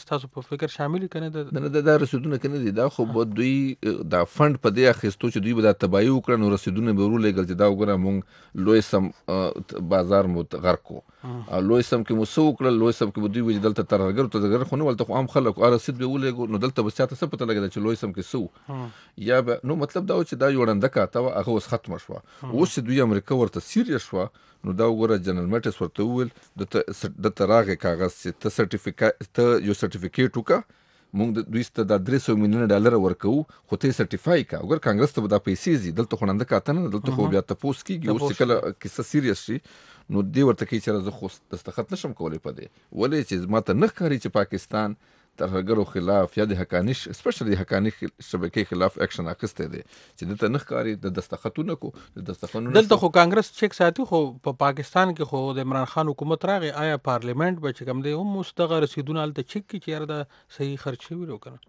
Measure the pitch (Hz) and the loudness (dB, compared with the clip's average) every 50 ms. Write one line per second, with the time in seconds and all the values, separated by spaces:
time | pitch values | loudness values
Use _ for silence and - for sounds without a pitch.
0 | - - 147 135 131 127 - 131 - - 143 135 165 - - - 143 147 170 185 | -6 -6 -6 -6 -6 -10 -14 -14 -10 -10 -6 -6 -6 -6 -4 -6 -4 -2 -2 -4
1 | 190 - - 160 160 160 156 151 147 - 147 135 147 143 143 151 143 156 151 147 | -4 -6 -8 -8 -8 -6 -6 -8 -6 -6 -4 -4 -2 0 0 2 6 6 6 6
2 | 143 127 135 120 135 151 139 120 - 135 143 143 120 101 98 113 127 139 - - | 4 2 0 -2 -2 -2 -2 -2 -2 -4 -2 -2 -2 0 2 2 0 0 0 -2
3 | 117 110 113 113 117 110 104 110 123 131 135 139 135 135 127 - - 107 - - | -2 0 0 0 0 0 0 0 2 2 2 2 0 -2 -4 -2 -2 -2 -2 -2
4 | 82 78 87 90 85 - - - 147 151 139 - - 113 98 123 127 123 113 - | -2 0 2 2 2 0 2 4 4 4 4 2 0 2 4 6 6 6 6 4
5 | - 101 - - 127 120 - 107 95 117 120 113 107 104 95 - - 90 95 101 | 0 -2 -2 -2 -4 -2 -2 -2 -2 0 2 4 6 4 6 4 2 2 4 4
6 | 110 131 135 127 - 123 120 110 104 101 101 95 - 98 92 110 120 113 101 98 | 4 4 2 2 2 0 2 2 4 2 2 2 0 -2 -2 0 0 2 2 2
7 | 101 104 117 113 110 104 92 95 90 90 90 90 104 101 98 98 107 101 98 92 | 2 2 2 2 2 2 2 2 0 0 2 4 4 4 4 4 2 2 2 2
8 | 92 98 98 95 - - - - - _ - 92 95 107 113 110 101 - 107 95 | 0 0 0 -2 -4 -8 -16 -20 -20 _ -8 -2 2 4 4 4 4 2 0 0
9 | 95 87 - _ _ - 92 95 92 - - - - - - 92 90 82 95 92 | 0 -2 -6 _ _ -4 -2 -2 -2 -2 -4 -8 -10 -12 -10 -8 -2 0 2 2
10 | 87 92 98 98 98 90 87 82 76 - - 73 90 90 82 - - - - - | 2 4 4 4 4 2 0 -2 -4 -6 -8 -2 0 0 0 0 -4 -12 -16 -16
11 | - _ _ _ - 127 123 120 110 - - 92 95 104 117 123 120 - 131 117 | -18 _ _ _ -14 -12 -12 -12 -10 -6 -2 0 2 4 4 4 4 2 0 -2
12 | 107 - 113 110 107 - - 160 156 151 120 - 127 127 117 113 113 117 113 - | 0 0 0 0 0 0 2 2 2 2 2 2 0 2 2 4 4 2 2 0
13 | 113 101 - 104 104 101 104 120 117 117 107 101 104 107 101 - 87 - 104 98 | -2 -2 -2 -2 -4 -2 -2 -2 0 0 0 2 2 0 0 0 0 2 2 2
14 | 95 95 101 131 135 110 - 104 104 101 110 123 131 - - 147 156 139 117 101 | 2 2 0 0 0 0 0 0 2 2 2 0 0 -2 -2 0 0 0 0 -2
15 | 113 - 107 131 131 - - 143 127 110 98 98 113 123 120 113 - 151 127 123 | -2 -2 0 -2 -2 0 0 2 2 2 2 4 4 4 4 4 0 -4 -6 -4
16 | 127 127 139 139 135 131 120 120 117 110 107 98 123 135 135 123 104 107 - - | -4 -4 -2 -2 -2 -4 -4 -4 -4 -4 -2 -2 -2 0 0 -2 -2 -2 0 -2
17 | 131 - 131 - 175 147 - 107 123 113 107 104 98 90 - 104 104 113 113 - | -2 -2 -2 -6 -6 -6 -4 -4 -2 -2 0 0 -2 -2 -4 -2 -2 -2 -2 -2
18 | 120 101 87 98 90 - - 123 90 - - - _ - 139 127 123 113 - - | -4 -6 -6 -8 -8 -6 -6 -6 -6 -6 -10 -16 _ -12 -10 -10 -10 -12 -14 -20
19 | - _ _ - 95 117 127 131 120 120 117 - - 131 165 160 147 - - 123 | -20 _ _ -8 -2 2 2 2 2 0 -2 -2 -2 -4 -2 -2 -4 -4 -4 -4
20 | 98 - 123 151 - - - 123 135 139 135 127 120 110 104 98 - - - - | -2 0 0 0 -2 -2 0 2 2 2 4 4 2 2 4 2 2 2 2 0
21 | 95 - - 120 127 127 - 101 92 123 113 101 - - 120 - - 101 82 - | 0 0 0 -2 -2 0 -2 -2 0 0 0 0 0 -2 -4 -4 -4 -8 -10 -10
22 | - - - - - _ - - 139 127 113 139 180 - - 147 113 120 131 139 | -10 -12 -14 -14 -16 _ -20 -14 -8 -6 -2 0 0 0 0 -4 -2 0 2 2
23 | 127 110 101 98 - - 135 127 117 98 - - - - - 220 247 202 139 113 | 4 4 2 2 0 0 2 2 2 0 0 -6 -8 -2 0 0 0 2 -2 -4
24 | - - 98 92 95 - - _ _ _ _ _ - 98 92 104 113 117 113 110 | -4 -4 -4 -4 -4 -4 -8 _ _ _ _ _ -6 -4 0 2 2 2 4 2
25 | 113 113 107 95 87 95 90 90 87 92 113 120 110 110 - - 90 80 - - | 2 2 2 2 0 -2 -2 -2 0 0 0 0 0 -2 -4 -2 -6 -4 -2 -2
26 | 104 120 123 127 123 120 - - - _ _ 95 98 - - 107 - - 101 - | -2 0 0 -2 -2 -4 -6 -14 -20 _ _ -10 -8 -2 -2 -2 -2 -2 -6 -8
27 | - - - - 95 107 - - 98 95 113 117 104 98 87 - - 90 85 85 | -8 -8 -6 -4 -4 -2 0 0 2 4 6 4 4 2 -2 -2 -2 -2 0 0
28 | 92 90 - - - 90 - - - 107 - - 107 90 110 - - 101 - - | -2 -2 -4 -6 -10 -10 -8 -6 -6 -4 -2 0 -2 -2 -4 -6 -6 -8 -2 0
29 | 110 110 - - - - - 120 120 120 120 - 98 104 98 - 117 95 - 90 | 0 0 0 -2 -8 -4 0 2 4 4 4 4 2 0 0 0 -2 -4 -4 -6
30 | 92 90 - 139 131 - - 120 - - 170 233 - - _ _ _ _ _ _ | -8 -4 0 0 0 0 0 -2 0 2 2 2 0 -6 _ _ _ _ _ _
31 | _ _ 95 98 113 120 104 113 - - 110 120 120 - - 117 104 98 104 95 | _ _ -2 0 0 0 0 -2 -4 -2 -2 -4 -4 -2 -2 -2 2 2 2 2
32 | 92 117 135 135 - 127 113 104 104 104 107 120 117 101 101 101 107 120 120 104 | 2 0 0 0 2 2 2 4 4 4 4 4 4 4 4 6 6 6 6 6
33 | 95 90 87 - - 101 135 151 156 - - _ _ _ 104 - - 135 120 - | 4 2 0 0 0 0 0 0 -2 -4 -10 _ _ _ -4 0 0 0 0 0
34 | 101 - 113 - - 165 175 147 104 - - 76 80 101 156 156 - 120 101 104 | -2 -2 -4 -4 0 2 2 2 2 -2 -6 -8 -2 -2 -2 0 0 0 2 2
35 | 139 143 - 123 104 101 104 101 - 104 92 - - 180 160 123 92 85 80 110 | 0 0 0 -2 0 2 2 2 2 0 -2 -2 0 0 0 0 0 -2 -2 -2
36 | 120 - 117 - 107 95 98 107 123 - 113 98 - 143 151 180 175 113 98 107 | -2 -2 -2 -2 0 0 0 -2 0 0 0 0 0 0 -2 -2 -2 -2 -4 -4
37 | - 131 131 123 104 92 95 95 - - 95 - 131 139 131 - - - 190 170 | -4 -2 0 0 0 2 2 0 0 -2 -6 -4 -4 -4 -4 -4 -6 -8 -6 -4
38 | 135 110 107 131 143 139 98 - 127 120 117 - - 82 - - - - - - | -2 -2 0 0 0 -2 0 0 2 2 2 0 0 -4 -6 -8 -12 -10 -8 -8
39 | 113 - - 147 131 117 95 - - - 98 90 - - - - - - - - | -6 -2 0 0 2 0 -2 -2 -4 -6 -8 -8 -8 -14 -20 -20 -20 -20 -20 -20
40 | _ - 98 101 98 95 156 131 143 127 110 - 107 - 120 104 - 117 107 101 | _ -4 -2 -2 -2 0 2 2 4 4 2 0 -2 -4 -4 -4 -2 -2 -2 -2
41 | 92 104 - - 101 92 - - _ _ 98 - - 95 - 120 113 - 190 185 | -4 -6 -8 -10 -12 -14 -14 -18 _ _ -16 -14 -14 -8 -8 -8 -6 -6 -8 -8
42 | - 139 - - 82 78 78 80 - 73 64 - - - _ _ _ _ - 90 | -8 -10 -8 -8 -8 -8 -8 -8 -10 -12 -12 -12 -16 -18 _ _ _ _ -4 -2
43 | 117 139 156 147 110 - 98 90 90 95 107 113 - - 95 127 214 220 - - | -2 0 0 -2 -2 -2 -4 -4 -2 0 0 0 2 2 2 2 2 2 0 -2
44 | 175 151 139 120 - 98 - 104 98 - 98 95 - - - 107 107 104 104 - | -2 -2 -2 -2 -4 -2 0 0 0 0 -4 -8 -6 -4 -4 -2 -2 -2 -6 -10
45 | _ _ _ _ _ _ _ - - 95 95 92 92 104 113 107 95 - - 95 | _ _ _ _ _ _ _ -6 -4 -2 -2 -2 0 0 0 0 0 0 -2 -2
46 | 87 95 101 98 92 - - 107 107 107 98 92 87 - 90 87 95 120 131 - | 0 2 4 2 2 2 0 0 0 0 0 -2 -2 -2 0 0 0 0 -2 -4
47 | - - - - - 247 - - 117 107 98 95 90 - 95 95 104 110 - - | -6 -10 -12 -4 -4 -4 -4 -2 0 0 0 0 0 0 0 0 0 -2 -2 -4
48 | 90 82 - - - - - 90 87 87 - 110 95 - 92 87 92 90 - - | -10 -12 -12 -16 -10 -8 -6 -4 -4 -4 -2 -4 -4 -2 0 0 0 0 0 -2
49 | 92 - - - 85 80 85 - - 95 - - 82 71 - - - - - - | -4 -4 -4 -6 -6 -8 -6 -8 -8 -8 -6 -8 -8 -8 -8 -12 -14 -18 -20 -20
50 | - _ _ - 85 90 104 101 113 107 131 139 - - 127 120 117 110 107 - | -20 _ _ -12 -10 -8 -4 -2 0 0 0 -2 -4 -4 -4 -4 -4 -4 -6 -6
51 | 98 95 90 95 - - 85 - - 110 - 156 160 170 - - 117 - - - | -6 -6 -6 -6 -8 -8 -12 -10 -8 -8 -6 -6 -6 -6 -6 -8 -10 -12 -14 -16
52 | - - _ 95 92 92 90 - - - - 113 117 123 - 220 220 208 214 - | -20 -20 _ -12 -12 -12 -10 -12 -12 -10 -8 -6 -4 4 6 6 6 6 4 4
53 | 196 160 156 175 170 175 202 220 202 - - - 220 190 - - 180 170 170 - | 4 6 6 6 6 8 6 2 0 0 -2 -4 -4 -2 2 2 2 2 2 0
54 | 254 - 180 160 147 131 120 131 - 143 131 - 143 139 135 147 135 - - 180 | -2 0 0 0 0 0 -4 -6 -6 -6 -2 0 0 0 0 -2 -8 0 2 2
55 | 190 185 165 165 147 - 143 131 131 139 127 135 131 131 135 135 127 - - 160 | 2 2 0 -4 -4 -4 -2 -2 -2 -2 -4 -4 -4 -2 -2 -2 -2 -2 -2 -2
56 | 156 151 139 - 147 156 160 - - 190 202 185 160 151 139 147 156 156 147 135 | 0 0 -2 -4 -2 -2 -2 0 0 0 0 0 -2 -4 -4 -2 -2 -2 -2 -2
57 | - 135 123 117 117 123 120 143 170 180 180 160 151 135 123 - 123 131 127 131 | -2 -2 -2 -2 -2 -4 -2 0 0 0 0 -2 -4 -6 -6 -6 -8 -6 -6 -4
58 | 135 147 151 165 202 202 196 190 175 - - - 170 160 165 160 151 - - 147 | -4 -4 -4 -4 -4 -4 -4 -6 -6 -6 -2 -2 0 0 2 0 0 0 -2 -6
59 | 131 147 156 160 151 151 147 147 123 - - 208 - - 214 180 - 156 156 151 | -6 -4 -4 -4 -4 -4 -6 -8 -10 -8 -10 -10 -10 -10 -12 -12 -8 -8 -8 -8
60 | 151 151 151 147 139 - _ _ _ _ - - 139 139 139 131 - 139 123 - | -8 -8 -8 -8 -10 -10 _ _ _ _ -10 -8 -6 -6 -6 -6 -8 -8 -8 -8
61 | - - 165 175 175 156 110 101 - 127 127 - _ | -12 -12 -12 -10 -10 -10 -12 -14 -16 -20 -20 -20 _